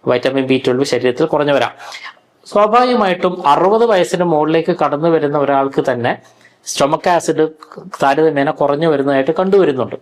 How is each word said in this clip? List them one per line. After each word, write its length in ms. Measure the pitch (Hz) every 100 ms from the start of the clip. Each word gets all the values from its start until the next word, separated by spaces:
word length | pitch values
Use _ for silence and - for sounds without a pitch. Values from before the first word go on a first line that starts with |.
| 127
വൈറ്റമിൻ 400 | 123 135 135 131
ബി 160 | 131 135
ട്വൽവ് 180 | 127
ശരീരത്തിൽ 420 | 139 123 123 123 160
കുറഞ്ഞു 260 | 151 147
വരാം. 200 | 139 117 - - - - _ _ _ -
സ്വാഭാവികമായിട്ടും 960 | 208 208 233 254 233 196 180 185 180 143
അറുപത് 380 | 147 180 220 233
വയസ്സിന് 380 | 190 170 175
മുകളിലേക്ക് 520 | 175 156 156 165 160 165
കടന്നു 320 | 147 147 170
വരുന്ന 300 | 160 147 147
ഒരാൾക്ക് 460 | 139 139 139 143 139
തന്നെ 200 | 120 120 196 _ _ _ _ -
stomach 420 | - 143 156 185
ആസിഡ് 400 | 170 165 156 156 156 - - 180 -
താരതമ്യേന 480 | 139 139 160 143 147
കുറഞ്ഞു 380 | 147 143 143 165
വരുന്നതായിട്ട് 460 | 143 139 139 135 160
കണ്ടുവരുന്നുണ്ട്. 580 | 190 196 160 131 107 -